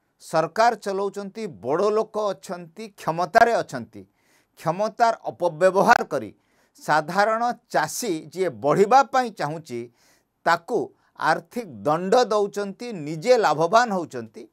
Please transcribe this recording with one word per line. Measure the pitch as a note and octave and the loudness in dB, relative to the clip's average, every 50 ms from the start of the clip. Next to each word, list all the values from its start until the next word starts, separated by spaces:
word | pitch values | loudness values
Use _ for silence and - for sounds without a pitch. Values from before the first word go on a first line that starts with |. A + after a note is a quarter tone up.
| _ _ _ _ - | _ _ _ _ -18
ସରକାର | - - D#3+ D#3+ D#3+ - - A3+ A#3+ A#3 | -4 0 0 0 0 2 2 2 2 2
ଚଲାଉଛନ୍ତି, | G#3 - G3+ G3 F#3+ G3+ G3 G3 G3+ G3+ G3 G3 A3+ A3 | 0 -6 -6 -4 -4 -4 -6 -6 -8 -12 -12 -10 -10 -10
ବଡ଼ | F#3 B2+ F2+ F2+ B2 D3 E3+ G3 G#3+ | -10 -10 -10 -4 -2 0 0 2 2
ଲୋକ | G#3 G#3+ A3 A3 - G#3 G#3+ G3+ F#3 | 2 0 -2 -2 -4 -6 -4 -4 -6
ଅଛନ୍ତି, | F#3+ _ - F#3 F3 F3 E3 _ - A3+ G#3 _ _ | -8 _ -12 -12 -12 -12 -18 _ -18 -18 -18 _ _
କ୍ଷମତାରେ | - E3 D#3+ E3+ F3+ D#3+ - A3+ A3+ A#3 A3+ | -8 -6 -4 -4 -4 2 4 4 4 4 2
ଅଛନ୍ତି, | F#3 - - - B2+ A2 - _ G2+ F#2+ _ _ _ _ _ _ _ _ _ _ _ | -2 -2 -4 -8 -10 -10 -10 _ -20 -20 _ _ _ _ _ _ _ _ _ _ _
କ୍ଷମତାର | - D#3+ E3 F#3 G#3+ A3+ G#3+ - - - - - - C#3 | -6 -6 -4 -4 -4 -6 0 2 2 2 2 0 -6 -10
ଅପବ୍ୟବହାର | A#2 - E3+ F3 D#3 D3+ F3+ F#3+ F3+ G3 F3 G3+ A#3+ - G#3+ - D#3+ | -8 -2 -2 -2 0 4 2 4 4 4 6 6 6 6 4 0 -6
କରି | C3+ A2 F#2+ - _ _ _ _ _ _ _ _ _ | -6 -6 -8 -16 _ _ _ _ _ _ _ _ _
ସାଧାରଣ | - - D3+ D#3 D3+ D3+ F3 G3 G#3 A3 A3 A3+ A#3+ A#3+ A#3 - _ _ - | -4 0 0 0 0 0 0 0 0 0 0 -2 -2 -4 -4 -6 _ _ -2
ଚାଷୀ | E3 D3+ D3+ - - A#3+ A3 E3+ D#3 D#3+ D3+ - | -2 -2 -2 -4 -8 -6 -6 -6 -6 -8 -12 -6
ଯିଏ | F3 F#3+ E3+ A#2+ G#2+ A#2+ | -4 -4 -4 -4 -4 -2
ବଢ଼ିବା | C#3+ D3+ E3 G3+ A#3 B3 C4+ C4+ - - | 0 4 4 4 6 6 4 4 4 0
ପାଇଁ | C4 B3+ A#3 G3 - | -2 -2 -2 -6 -6
ଚାହୁଁଛି, | D#3+ D3 D#3+ E3+ - - B2 A#2 A#2 A#2+ _ _ _ _ _ _ _ _ _ _ - | -6 -6 -6 -8 -12 -10 -10 -10 -10 -12 _ _ _ _ _ _ _ _ _ _ 0
ତାକୁ | E3+ E3+ E3+ - - B3 F3+ C3 - _ _ _ _ _ - | 0 0 0 0 -4 -2 -2 -2 -4 _ _ _ _ _ -4
ଆର୍ଥିକ | C3 D3+ E3 - - _ - A#3+ A#3 F3 B2+ G#2 G2 | 0 0 0 0 -2 _ -10 -10 -10 -10 -12 -6 -2
ଦଣ୍ଡ | D3 D3+ E3+ F3+ F#3+ A3 C4 B3 G3 G#3+ | -2 -2 -2 0 2 2 2 2 2 0
ଦଉଛନ୍ତି, | G#3+ G3+ G3+ - G3+ G3+ G3 F#3+ _ A#3+ A#3+ A3 E3+ C#3+ | -2 -2 -2 -4 -6 -8 -8 -8 _ -12 -12 -10 -10 -8
ନିଜେ | D3 E3 D#3 D#3 B3 B3+ A#3+ G3 | -8 -8 -6 2 2 4 4 4
ଲାଭବାନ | D#3+ D3+ D3 E3 E3+ G#3 A3+ B3 A#3 G3 F#3 | 2 2 2 0 4 4 2 2 2 -2 -4
ହଉଛନ୍ତି। | D#3+ A#2+ - B2 A2+ A2 _ A3 - - | -4 -6 -8 -10 -12 -12 _ -20 -20 -20